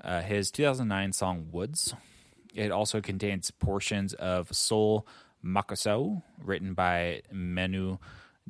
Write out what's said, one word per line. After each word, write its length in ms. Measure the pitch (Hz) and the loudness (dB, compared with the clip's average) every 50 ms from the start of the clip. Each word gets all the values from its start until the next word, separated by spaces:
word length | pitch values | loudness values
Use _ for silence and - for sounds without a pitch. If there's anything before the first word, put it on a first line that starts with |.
| - | -6
uh, 200 | - 90 85 85 | -4 -2 -2 0
his 280 | 104 104 101 98 - | 0 0 0 0 0
two 140 | - - 147 | 0 2 4
thousand 240 | 143 131 127 123 110 | 4 4 2 2 0
nine 240 | 98 98 98 95 92 | 2 2 0 0 0
song 380 | - 98 92 90 85 80 80 82 | 0 0 0 0 -2 -4 -6 -6
Woods. 420 | 87 95 127 156 - - - - - - - - - - - - - - - - | -4 -4 -4 -2 -2 -2 -2 -4 -6 -12 -20 -20 -20 -20 -20 -20 -20 -20 -12 -6
It 200 | 110 107 104 87 | -2 -2 0 2
also 280 | 98 107 - - 107 | 2 2 2 0 0
contains 500 | 101 - 95 95 107 101 98 92 - - - | -2 -2 -2 -2 0 0 0 -2 -2 -6 -4
portions 600 | _ - 101 98 101 - - 107 101 98 95 - | _ -2 0 0 0 0 0 0 0 0 -2 -4
of 340 | - - 92 90 90 87 - - | -4 -2 0 0 0 0 -2 -2
Soul 500 | - - - 110 107 107 107 110 104 104 - - - - - _ _ - | -2 0 2 4 4 6 6 6 4 2 -2 -10 -20 -20 -20 _ _ -4
Makoso, 760 | 87 92 101 - - 101 - - 107 104 113 151 196 214 175 - - _ - 147 | 0 0 0 0 0 -2 -2 0 2 2 2 2 0 -2 -4 -6 -10 _ -10 -4
written 320 | 95 98 78 98 95 90 | -4 -2 -2 -2 -2 0
by 480 | 87 92 90 87 87 87 87 82 57 - - | 2 2 2 2 2 2 0 -2 -4 -8 -8
Manu 680 | 95 95 90 90 87 90 92 92 95 95 95 95 92 92 - - - - - - _ _ _ - | -8 -6 -4 -2 -2 0 0 0 0 0 -2 -2 -4 -6 -8 -14 -20 -20 -20 -20 _ _ _ -8